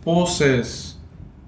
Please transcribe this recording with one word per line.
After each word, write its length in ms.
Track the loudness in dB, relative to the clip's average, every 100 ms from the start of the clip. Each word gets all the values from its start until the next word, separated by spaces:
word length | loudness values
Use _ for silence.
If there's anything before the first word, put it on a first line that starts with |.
πόσες 920 | 0 2 2 2 4 2 0 -8 -12 -14 -20 -18 -20 -20